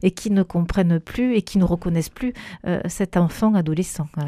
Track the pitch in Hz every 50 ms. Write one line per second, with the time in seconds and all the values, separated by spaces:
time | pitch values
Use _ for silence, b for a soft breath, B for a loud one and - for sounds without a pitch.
0 | B 190 185 - - 220 202 196 185 - - 175 170 170 - 202 185 170 170 165
1 | - - - - 247 254 240 214 190 - - 196 185 170 175 170 - 175 170 165
2 | 156 - - - 254 247 240 B B B 185 B - - 180 - - 175 - -
3 | 196 180 - 180 175 165 - - 220 220 214 196 165 156 156 160 185 - - -
4 | 151 151 - 160 147